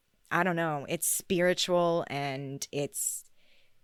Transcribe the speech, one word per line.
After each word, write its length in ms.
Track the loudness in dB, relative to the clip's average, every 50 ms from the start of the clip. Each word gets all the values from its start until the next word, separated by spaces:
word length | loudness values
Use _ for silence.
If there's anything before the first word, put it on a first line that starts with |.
| _ _ _ _ _ -2
I 120 | 0 2 2
don't 120 | 2 2
know, 300 | 0 0 -2 -2 -4 -4 -4
it's 180 | -4 -2 0
spiritual 1000 | 0 -2 -2 -2 0 2 4 4 4 4 2 2 2 2 4 4 4 2 0 -2
and 600 | -2 -4 -4 -4 -4 -4 -6 -6 -8 -8 -8 -8 -6
it's, 520 | -4 -4 -4 -4 -4 -4 -4 -4 -4 -6 -10 -16 _ -20 -20 -20 -20 -20 -20 -20 _ _